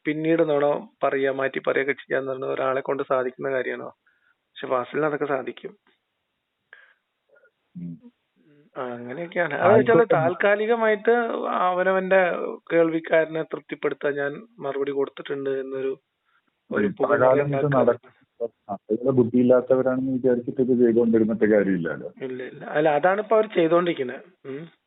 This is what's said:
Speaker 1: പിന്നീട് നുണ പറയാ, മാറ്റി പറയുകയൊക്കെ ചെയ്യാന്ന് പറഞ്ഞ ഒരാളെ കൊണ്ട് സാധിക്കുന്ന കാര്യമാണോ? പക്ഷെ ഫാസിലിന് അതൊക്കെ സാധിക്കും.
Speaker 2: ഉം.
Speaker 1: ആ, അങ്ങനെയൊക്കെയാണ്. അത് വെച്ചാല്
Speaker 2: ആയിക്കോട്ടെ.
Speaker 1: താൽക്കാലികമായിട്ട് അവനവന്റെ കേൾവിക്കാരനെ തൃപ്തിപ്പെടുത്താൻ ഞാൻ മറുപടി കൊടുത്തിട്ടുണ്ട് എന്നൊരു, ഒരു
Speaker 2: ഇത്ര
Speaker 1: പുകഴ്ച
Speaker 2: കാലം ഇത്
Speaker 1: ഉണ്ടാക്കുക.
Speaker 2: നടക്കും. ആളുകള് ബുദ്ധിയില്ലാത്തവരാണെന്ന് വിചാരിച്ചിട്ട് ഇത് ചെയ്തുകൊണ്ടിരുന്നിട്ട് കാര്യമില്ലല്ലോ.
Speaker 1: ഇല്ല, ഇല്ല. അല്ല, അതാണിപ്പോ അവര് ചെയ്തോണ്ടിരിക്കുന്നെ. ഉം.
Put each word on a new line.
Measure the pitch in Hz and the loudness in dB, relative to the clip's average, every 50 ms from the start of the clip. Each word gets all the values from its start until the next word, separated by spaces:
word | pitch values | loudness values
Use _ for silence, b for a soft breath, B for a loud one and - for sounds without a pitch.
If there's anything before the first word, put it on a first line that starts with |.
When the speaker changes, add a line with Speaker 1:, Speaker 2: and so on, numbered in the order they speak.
| _ | _
Speaker 1:
പിന്നീട് | 156 151 156 156 160 165 165 165 156 | -6 -6 -2 0 0 2 2 2 2
നുണ | 147 143 143 147 151 - - - _ _ | 2 2 2 0 0 -2 -6 -12 _ _
പറയാ, | 151 139 143 135 135 135 | -2 -2 0 0 -2 -2
മാറ്റി | 131 139 135 135 - 135 | -2 -2 -4 -4 -4 -4
പറയുകയൊക്കെ | - - - 135 135 143 | -2 -2 0 0 -2 -2
ചെയ്യാന്ന് | 135 - - - 143 135 135 131 | -4 -6 -6 -4 -4 -4 -4 -4
പറഞ്ഞ | 131 131 135 | -6 -6 -6
ഒരാളെ | 139 135 135 135 131 131 135 | -6 -4 -4 -2 -2 -2 -2
കൊണ്ട് | - - 139 135 139 - | -4 -4 -4 -6 -2 -2
സാധിക്കുന്ന | 135 131 127 127 - - 139 135 | -2 -2 -2 -4 -6 -6 -6 -4
കാര്യമാണോ? | 135 127 123 127 123 123 131 131 - _ _ _ _ _ _ _ _ _ | -4 -4 -4 -4 -8 -8 -12 -14 -16 _ _ _ _ _ _ _ _ _
പക്ഷെ | _ _ _ - - | _ _ _ -14 -6
ഫാസിലിന് | 131 131 123 123 - - 147 151 | -4 -2 -4 -4 -4 -4 -2 -2
അതൊക്കെ | 151 147 143 151 | -2 -2 -4 -4
സാധിക്കും. | 143 143 127 120 123 117 - - 127 - _ _ _ _ _ _ _ _ _ _ _ _ _ _ _ _ _ _ _ b b b b b b _ _ _ _ _ _ _ _ _ _ _ _ _ _ _ | -4 -4 -4 -6 -8 -12 -12 -16 -18 -18 _ _ _ _ _ _ _ _ _ _ _ _ _ _ _ _ _ _ _ b b b b b b _ _ _ _ _ _ _ _ _ _ _ _ _ _ _
Speaker 2:
ഉം. | 175 175 170 170 - 247 240 _ _ _ _ _ _ _ 156 147 147 147 _ _ | -14 -14 -14 -14 -16 -20 -20 _ _ _ _ _ _ _ _ _ _ _ _ _
Speaker 1:
ആ, | 143 | -12
അങ്ങനെയൊക്കെയാണ്. | 127 123 120 120 120 120 131 165 175 170 175 175 170 151 143 | -10 -10 -10 -12 -12 -12 -12 -12 -12 -6 -4 -4 -2 -2 -2
അത് | - | 2
വെച്ചാല് | 170 185 214 220 - 233 226 247 | 4 6 6 6 6 6 4 4
Speaker 2:
ആയിക്കോട്ടെ. | 226 - 196 | 4 4 2
Speaker 1:
താൽക്കാലികമായിട്ട് | 165 160 170 180 - 208 202 208 208 214 220 240 226 226 214 214 208 214 233 233 240 233 226 - - - - | 2 2 0 0 0 2 2 2 2 2 0 0 2 2 2 0 2 2 2 2 2 0 -2 -4 -4 -4 -2
അവനവന്റെ | - - 180 180 180 180 185 190 190 190 190 185 190 190 180 170 - - - - - - _ - | -2 0 0 0 0 2 2 2 2 0 2 4 4 4 4 2 0 -2 -4 -6 -8 -10 _ 0
കേൾവിക്കാരനെ | 165 170 165 165 160 160 160 - 170 160 160 156 160 160 | 2 4 4 4 2 -2 -2 2 2 2 2 0 -4 -6
തൃപ്തിപ്പെടുത്താൻ | 151 - - 131 - - 156 147 - 147 139 - - 147 143 | -6 -6 -8 -10 -8 -12 -10 -4 -4 -4 -4 -2 -4 -4 -2
ഞാൻ | 143 139 143 147 - 226 _ _ - | -2 -4 -6 -6 -10 -14 _ _ -10
മറുപടി | 139 139 135 139 139 143 | -10 -6 -4 -4 -4 -4
കൊടുത്തിട്ടുണ്ട് | 139 139 135 131 - - - - 143 139 139 135 | -2 -2 -4 -4 -6 -12 -10 -8 -8 -6 -4 -4
എന്നൊരു, | 135 135 131 135 135 135 131 135 - - _ _ _ _ _ _ _ _ _ _ _ _ _ _ | -4 -4 -6 -8 -8 -6 -6 -6 -6 -8 _ _ _ _ _ _ _ _ _ _ _ _ _ _
ഒരു | - 104 104 | -4 -2 -2
Speaker 2:
ഇത്ര | 98 - - | -2 -2 -2
Speaker 1:
പുകഴ്ച | - 110 117 117 | 0 0 2 4
Speaker 2:
കാലം | 127 127 135 143 143 | 4 4 4 4 2
ഇത് | 143 139 139 147 | 0 -2 0 0
Speaker 1:
ഉണ്ടാക്കുക. | 143 139 127 | 2 2 4
Speaker 2:
നടക്കും. | 120 120 117 - - - _ _ _ _ _ _ 117 113 - _ _ - | 4 2 2 0 -6 -16 _ _ _ _ _ _ -10 -10 -10 _ _ -12
ആളുകള് | 98 - _ - 107 - 123 135 | -12 -12 _ -4 -4 -2 0 2
ബുദ്ധിയില്ലാത്തവരാണെന്ന് | 131 123 117 113 120 123 123 123 127 123 123 - 131 131 127 131 127 131 131 135 | 2 4 2 4 2 2 4 6 4 4 4 2 0 2 2 0 -2 -2 -2 -4
വിചാരിച്ചിട്ട് | 131 123 127 127 123 120 120 - - - | -4 0 0 0 0 0 -2 -4 -2 -2
ഇത് | 127 123 127 120 | 0 2 4 4
ചെയ്തുകൊണ്ടിരുന്നിട്ട് | 123 117 110 117 120 113 113 110 110 110 113 110 110 | 4 4 4 4 4 4 4 4 2 2 2 2 2
കാര്യമില്ലല്ലോ. | 104 110 104 98 98 95 87 82 78 73 65 - - - - | 4 4 4 4 2 0 0 -2 -4 -6 -8 -10 -14 -12 -12
Speaker 1:
ഇല്ല, | 135 127 127 123 | -10 -10 -10 -10
ഇല്ല. | 127 127 - - - | -12 -12 -14 -14 -14
അല്ല, | - - 151 156 156 | -4 -2 0 2 2
അതാണിപ്പോ | 147 147 156 180 196 208 208 214 220 | 2 4 2 2 2 0 0 2 2
അവര് | 220 220 214 - | 2 2 2 2
ചെയ്തോണ്ടിരിക്കുന്നെ. | 180 165 160 170 170 180 175 151 135 131 120 131 151 - - _ _ - | 2 2 4 4 2 2 0 -2 -4 -6 -6 -8 -12 -16 -20 _ _ -16
ഉം. | 135 135 147 170 160 _ _ _ | -14 -14 -14 -14 -16 _ _ _